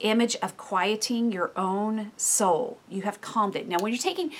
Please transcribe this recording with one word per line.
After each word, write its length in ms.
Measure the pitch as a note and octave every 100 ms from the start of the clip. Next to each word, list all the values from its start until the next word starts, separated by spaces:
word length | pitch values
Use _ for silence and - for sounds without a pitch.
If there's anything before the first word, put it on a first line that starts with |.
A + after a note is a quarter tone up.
image 360 | G#3+ A3+ A#3 -
of 140 | - -
quieting 760 | - F#3+ G3 G#3+ - A#3 A#3
your 220 | F#3 E3+ -
own 540 | F#3+ G3 G#3+ A3 G#3 -
soul. 600 | - - F#3+ D#3+ - - -
You 140 | F#3+
have 180 | G3+ -
calmed 340 | - A#3 G3+
it. 140 | - E3
Now, 100 | F3+
when 140 | G#3
you're 100 | A#3+
taking, 300 | F#4 F4+ D#4+